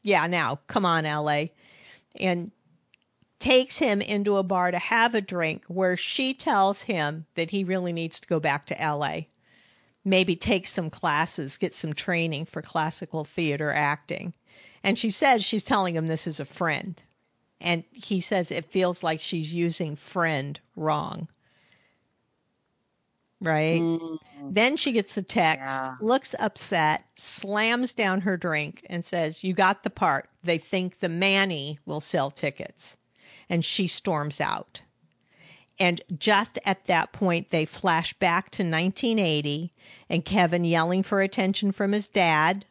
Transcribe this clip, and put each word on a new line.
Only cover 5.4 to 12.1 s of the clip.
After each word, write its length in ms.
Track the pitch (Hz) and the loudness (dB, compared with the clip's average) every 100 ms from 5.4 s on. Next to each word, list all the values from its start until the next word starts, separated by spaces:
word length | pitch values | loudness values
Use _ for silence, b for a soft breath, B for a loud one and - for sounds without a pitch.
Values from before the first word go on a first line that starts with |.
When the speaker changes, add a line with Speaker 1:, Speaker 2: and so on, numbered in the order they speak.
| 160 - - | -2 -4 -6
Speaker 1:
where 260 | 180 185 180 | 0 2 2
she 380 | - - 262 | -2 -2 -2
tells 480 | 269 - 214 190 202 | -2 0 4 4 2
him 440 | - 185 147 156 156 - | -4 0 0 -4 -8 -4
that 160 | 165 | -2
he 120 | 196 | -2
really 300 | 185 185 180 | 0 0 -2
needs 260 | 170 165 - | -2 -6 -8
to 80 | - | -2
go 100 | 165 | 0
back 280 | 151 143 - | 0 -2 -4
to 140 | - | -4
L 240 | 156 147 143 | -2 -2 -2
A, 240 | 160 156 _ b b b b b b | -4 -10 _ b b b b b b
maybe 320 | 190 190 185 175 | 0 2 2 0
take 320 | 220 196 - | 0 0 -2
some 220 | - 160 | -6 -6
classes, 680 | - 170 147 165 - 135 - | -4 0 0 0 -4 -10 -6
get 180 | 180 | -6
some 200 | - 156 | -4 -8
training 540 | 147 - | -6 -2